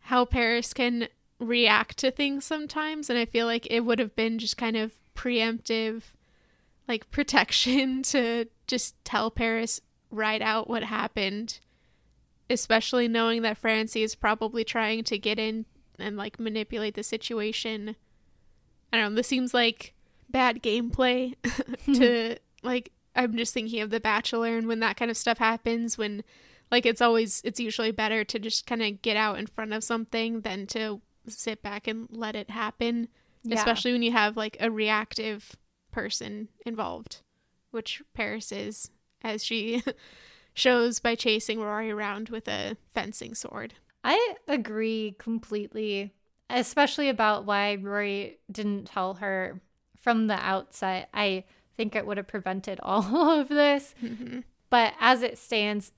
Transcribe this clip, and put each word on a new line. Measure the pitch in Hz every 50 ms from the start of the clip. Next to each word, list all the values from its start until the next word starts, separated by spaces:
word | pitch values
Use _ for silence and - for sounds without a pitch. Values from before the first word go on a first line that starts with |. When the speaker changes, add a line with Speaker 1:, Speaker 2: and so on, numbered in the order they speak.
| _
Speaker 1:
how | - 262 247 247
Paris | 247 - 254 240 226 233 233 240 - -
can | - 247 240 240 233 233 - _ _ _ _ _
react | _ 240 226 240 240 240 214 214 214 220 - -
to | - - 262
things | 262 - 285 277 277 277 277
sometimes, | - 320 311 302 294 - 311 302 302 311 302 294 -
and | 240 240
I | 233
feel | 226 - 233 233
like | 233 233 233 - -
it | - 233
would | 233 233 233 220
have | 233 208 _
been | - 220 226 226 226
just | 233 214 -
kind | - 240 226 226
of | 220 214 220 - _ _ _ _
preemptive, | - - 247 247 233 226 226 226 226 - - 226 220 220 220 220 226 - - - _ _ _ _ _ _ _ _ _ _ _ _ _ _
like, | - 240 220 - _
protection | - - 285 - - 269 185 - - - - 247 254 277 269 262 262 262 269
<laughs> | - -
to | 277 240 233 233 233 233 226 _ _ _
just | - 254 240 - - - _ _
tell | - - 208 208 226
Paris | 220 - 240 226 226 226 226 226 - - _ _ _ _ _ _
right | - 214 220 214 214 214
out | 214 220 214 220 214 -
what | 240 226 220
happened, | 208 214 208 202 208 _ 220 202 196 196 208 226 226 - - _ _ _ _ _ _ _ _ _ _ _ _ _ _ _ _ _ _
especially | 254 233 - - 226 226 220 - - 247 240 233
knowing | 226 233 226 226 226 233
that | 226 220 214
Francie | - - 226 220 220 220 220 - 226 220
is | 220 -
probably | - - 214 220 220 226 214 233 233 226
trying | - - 233 220 208 220 226 226
to | - 233
get | 202 - 220 214 220
in | 220 220 220 226 220 _ _ - _ _ _ -
and, | - 208 208
like, | 208 202 214 - -
manipulate | 226 220 214 220 214 - - 220 214 214 202
the | - 220
situation. | - - 220 - - 233 220 208 214 214 - - 233 220 214 202 214 214 _ _ _ _ _ _ _ _ _ _ - _ _ _ _ _ _ _ _ -
I |
don't | 226 214 208
know, | 214
this | 220 247
seems | - 277 254 254 247 -
like | 247 233 233 226 _ - - _ _ _ _ _ _ _ _
bad | - 262 254 247 233 - -
gameplay | 180 202 240 240 233 - - 254 254 247 254 254 254 262 _ - 247 - - 254
<laughs> | - 240 - - - 277
to | 240 254 233 240 233 226 226 233 - _ _ _ _ -
like, | 247 247 254 240 - _ _ _ _ _
I'm | 247 254 240 220
just | 226 226 - -
thinking | 254 220 220 226 226
of | 214 214
The | 208 226
Bachelor | 220 220 214 214 226 - - 226 226 233 226
and | 226 226
when | 226 226 220
that | 226 220 202
kind | - 240 233
of | 226
stuff | - - 240 233
happens, | - 233 220 226 226 _ 233 233 233 233 226 -
when, | - 214 208 208 202 214 _ - - - - - _ _ _
like, | - 240 247
it's | 233 226 -
always, | 240 233 226 226 226 208 - - -
it's | 269 202 -
usually | 240 214 214 - 226 220
better | 220 - 214 214 220 220 214
to | - - 220
just | 208 226 - - -
kinda | - 247 226 226 208
get | 202 196 - 226 208
out | 208 214 214 202
in | - 214
front | 214 _ - 220 214 214
of | 220 220
something | - 240 226 226 - - 226 226 226 226 226
than | 208 220 185 202 196
to | 196 - 220 220 214 208 208 _ _ _ _ _
sit | 226 214 - - 233 220 -
back | - 208 202 208 _
and | 226 220 226 226 -
let | - 226 226 214 214
it | 214 208 -
happen, | 208 226 226 214 - _ 240 233 240 233 233 - _ _ _ _ _ _ _
Speaker 2:
Yeah. | 233 226
Speaker 1:
especially | 220 208 233 226 226 - 247
when | 247 240
you | 233 233
have, | 240 233 208 208 214
like, | 226 220 214 - -
a | 202 226
reactive | 226 214 214 214 214 214 220 - - - 220 220 214 208 - - - _ _ _ _ _ _ _
person | - 240 214 208 - - 233 214 208 208 220 214 _ _ -
involved, | 240 233 220 208 170 - 165 - - - - _ _ _ _ _ _ _ _ _ _
which | - 226 220 - - - 294 _ _
Paris | - 220 208 208 220 208 -
is, | 208 202 208 208 214 - - - _ _ _ _ _ _
as | - 226 208 214 -
she | - 233 226 208 226 226 247 - - - - - - -
<laughs> | - - - - - _ _ _
shows | - - 262 247 240 233 240 233 -
by | - 240 226
chasing | 226 - 247 214 220 220 - 214 226
Rory | 214 208 208 214 226 220
around | 208 208 214 202 202 202 220 220
with | 233 226 220
a | - - - 202 202 220 - _ _ -
fencing | 226 190 196 220 - - - 226
sword. | - - - - - - 226 - - _ _ _ _ -
Speaker 2:
I | 240 302 415 466 453 339 - _
agree | - 294 269 214 - 214 220 220 220 220 220 220 214 196 _
completely, | - 226 226 226 226 - 214 208 208 208 - 220 220 214 202 196 202 202 _ _ _ _ _ _ _ _
especially | 240 247 240 - - 302 285 285 - - 294 277
about | 262 214 226 214 214 202 196
why | 202 202 202 202 208 208
Rory | 202 190 202 202 208 208 202 196 196 202 - - _ _ -
didn't | 190 - 214 208 202 202 -
tell | - - 202 185 185 190
her | 180 208 202 190 190 185 185 185 185 _ _ _ _ _ _ _
from | _ - 247 233 220 220
the | 214 208
outset. | 190 - 190 190 190 - - - - - 190 185 185 - - -
I | - 208 202 190 185 185 _ _ _ _ _ _
think | - 220 214 -
it | 220 202
would | 208 208
have | 196 196
prevented | - - 208 185 185 185 196 190 - 190 -
<laughs> | -
all | - 190 214 202 196 233 320 339 302 330 302
of | 277
this. | 262 294 294 285 285 285 277 277 - - - 233
Speaker 1:
Mm-hmm. | 233 240 214 247 240 247 254 247 - _ _ _ _
Speaker 2:
But | 262 240 226 220 - 214
as | 226 233 262 240
it | 247 247 240
stands | - - - 240 220 208 208 208 208 190 - _